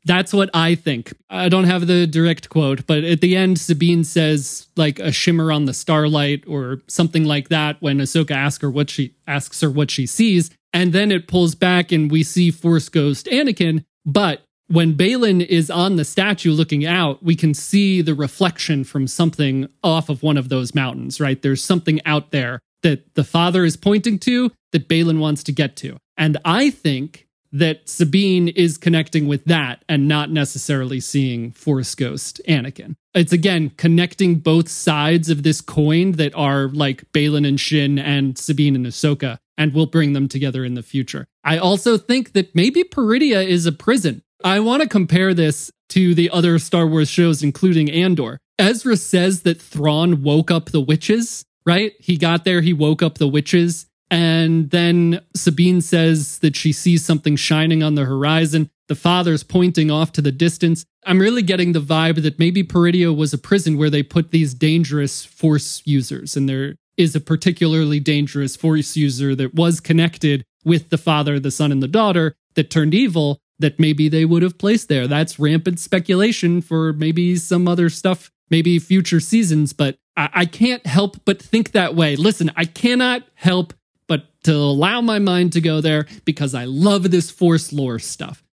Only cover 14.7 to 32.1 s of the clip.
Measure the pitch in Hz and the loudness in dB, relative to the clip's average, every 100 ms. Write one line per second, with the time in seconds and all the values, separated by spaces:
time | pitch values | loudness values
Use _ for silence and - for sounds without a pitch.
14.7 | 165 165 147 185 254 226 185 175 165 151 | 2 2 2 0 2 2 2 2 0 0
15.7 | 175 185 180 147 - 196 208 170 156 160 | 0 0 0 -2 -2 -2 0 0 0 0
16.7 | 147 156 175 160 139 170 165 160 147 - | -2 -2 0 -2 -2 -2 0 0 -2 -2
17.7 | 196 196 185 165 147 143 - 185 165 - | 0 2 0 0 -2 -4 -2 -2 -2 -4
18.7 | 147 127 143 131 - 170 165 143 135 135 | -4 -4 -4 -4 -2 -2 0 -2 -2 -6
19.7 | _ 180 160 160 135 151 143 127 131 123 | _ -2 -2 -2 -4 -2 -2 -2 -4 -2
20.7 | - 131 127 123 - 143 135 139 135 - | -4 -4 -6 -10 -4 -4 -2 -2 -2 0
21.7 | 180 165 156 160 151 - 147 123 123 - | -2 0 -2 -2 -4 -2 -4 -4 -8 -16
22.7 | _ 170 139 - - 143 165 175 180 170 | _ 0 0 -2 -4 -2 0 0 2 0
23.7 | 160 202 208 233 202 - 247 247 - _ | 0 0 0 0 -2 0 0 -2 -4 _
24.7 | 165 - 165 165 160 156 151 - 143 143 | -4 0 0 2 0 0 -2 -4 -2 -4
25.7 | - - - _ - 156 147 170 190 277 | -4 -14 -16 _ -2 -2 0 0 0 0
26.7 | - 156 131 156 - _ _ _ 143 165 | 0 -4 -4 -6 -14 _ _ _ -2 -2
27.7 | 156 - - 165 185 196 180 170 175 170 | -2 -8 -2 0 2 2 2 0 0 0
28.7 | 147 170 165 147 165 147 143 - 165 131 | 0 0 0 0 -2 -2 -2 0 0 -2
29.7 | 123 - 151 143 151 147 156 139 135 - | -8 -4 0 2 0 -2 -2 -4 -6 -4
30.7 | 139 127 131 - 143 131 120 117 - - | -4 -4 -6 -4 -2 -2 -4 -8 -8 -4
31.7 | 135 127 - 127 | -4 -4 -6 -6